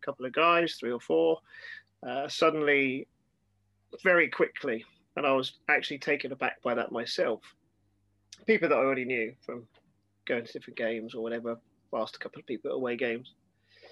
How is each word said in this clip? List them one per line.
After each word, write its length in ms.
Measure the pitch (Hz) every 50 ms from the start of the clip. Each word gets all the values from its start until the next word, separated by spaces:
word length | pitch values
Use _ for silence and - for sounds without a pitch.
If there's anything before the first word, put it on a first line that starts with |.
a 40 | -
couple 220 | 143 135 - 127
of 60 | 131
guys, 440 | - 151 160 170 170 170 170 160 -
three 160 | - - 117
or 80 | 123 120
four. 400 | - - 160 165 165 165 160 - - _ - - - - - - - _ _ _ -
Uh, 240 | 127 123 135 143 151
suddenly, 800 | - - 165 160 156 156 147 143 143 139 135 131 127 143 - - _ _ _ _ _ _ _ _ _ _ _ _ _ _ _ _ - - -
very 240 | 190 175 170 156 123
quickly, 560 | - - 165 - - - - 135 113 113 - - _ _ _ _ _
and 100 | 147 147
I 60 | 135
was 220 | 135 131 131 - - _ _ -
actually 300 | 147 139 - - 151 135
taken 320 | - 160 143 139 - 123
aback 320 | 135 - 131 - - -
by 120 | - 123 120
that 180 | - - -
myself, 500 | - 117 117 - - 180 170 131 110 - - - - _ _ _ _ _ _ _ _ _ _ _ _ _ _ _ - - -
people 220 | - 220 - 170 143
that 80 | 147 117
I 0 |
already 260 | 131 135 131 127 123
knew 300 | 123 127 117 113 113 - -
from 260 | _ - 123 120 117 - _ _ _ _ _ _ _ _ _ _ _
going 180 | - 127 117 117
to 80 | -
different 240 | - - - 127 -
games 360 | - 117 110 117 110 110 117 131
or 80 | 117 113
whatever, 340 | 113 117 117 117 117 117 113 _ _ _ _ _ _
asked 220 | 113 113 110 - -
a 60 | -
couple 180 | - - - 147
of 80 | -
people 240 | - 120 - - 139
at 60 | 135
away 180 | 135 127 120 120
games. 400 | 117 131 117 113 120 135 - - _ _ _ _ _ _ _ _ - - -